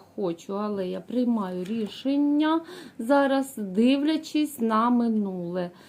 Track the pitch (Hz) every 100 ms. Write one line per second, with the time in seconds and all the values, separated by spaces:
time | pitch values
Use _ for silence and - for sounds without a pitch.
0 | - - 190 170 - 196 208 202 185 185
1 | - 240 247 233 185 180 185 226 208 -
2 | 262 285 285 294 311 320 330 359 320 -
3 | 226 277 277 269 269 - 202 185 240 277
4 | 294 311 311 311 294 - 226 220 233 247
5 | 233 220 202 185 170 180 180 -